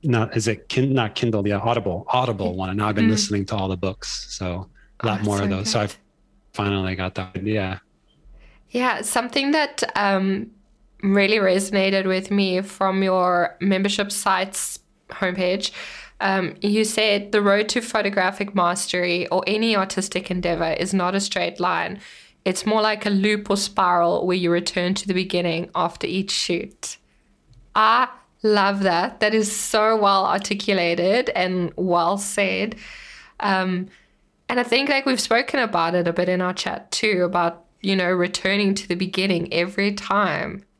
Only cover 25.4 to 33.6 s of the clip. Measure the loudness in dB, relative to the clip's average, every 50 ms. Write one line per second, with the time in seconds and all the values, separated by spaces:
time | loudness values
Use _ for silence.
25.4 | 0 0 -2 -2 -6 -6 -4 -2 -2 -2 -4 -4 -6 -4 -2 -2 -2 -2 -4 -4
26.4 | -2 -2 -2 -4 -4 -8 -14 _ -14 -14 -14 -14 _ _ _ _ _ _ _ _
27.4 | _ _ -20 -20 -20 _ _ 2 4 4 4 4 2 0 -4 -18 _ _ _ _
28.4 | 2 2 4 4 4 2 2 2 2 2 2 2 0 -2 -2 0 0 2 4 2
29.4 | 0 0 -2 -4 -4 0 2 2 4 4 4 4 4 4 4 4 2 2 0 -2
30.4 | -2 -4 -6 -4 -2 0 0 2 2 0 0 2 2 2 2 2 2 0 0 0
31.4 | 0 0 0 -2 -2 -4 -4 -4 -2 2 2 2 2 2 0 -2 -4 -4 -2 -2
32.4 | 0 0 0 -2 -2 -4 -6 -10 -16 -20 -20 -20 -20 -20 -20 -20 -20 -20 _ _
33.4 | 0 0 2 2